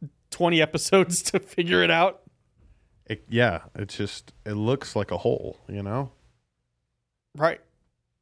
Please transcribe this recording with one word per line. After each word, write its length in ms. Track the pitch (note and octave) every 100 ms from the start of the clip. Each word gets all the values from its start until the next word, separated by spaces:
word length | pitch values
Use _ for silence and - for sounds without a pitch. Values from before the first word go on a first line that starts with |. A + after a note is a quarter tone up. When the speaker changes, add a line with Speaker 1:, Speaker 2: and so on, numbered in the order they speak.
| D3+ _ -
Speaker 1:
twenty 320 | - E3+ E3+
episodes 600 | D3+ D#3 - G3 F3+ F3
<laughs> 100 | -
to 80 | F#3+
figure 440 | - - F3 F3+
it 80 | E3+
out. 300 | E3 F#3 - _ _ _ _ _ _ _ _ -
Speaker 2:
It, 180 | A2 -
yeah, 340 | A2+ A#2+ E2+ - -
it's 220 | G2+ -
just, 360 | G2+ - - - -
it 80 |
looks 420 | G#2 A2 C3+ - -
like 160 | G2+
a 60 | F2+
hole, 400 | A#2+ - - - -
you 160 | G2+
know? 280 | G2 A#2 C3+ _ _ _ _ _ _ _ _ _ _ _ _ D3
Speaker 1:
Right. 240 | D#3+ - _ _ _ _ _ _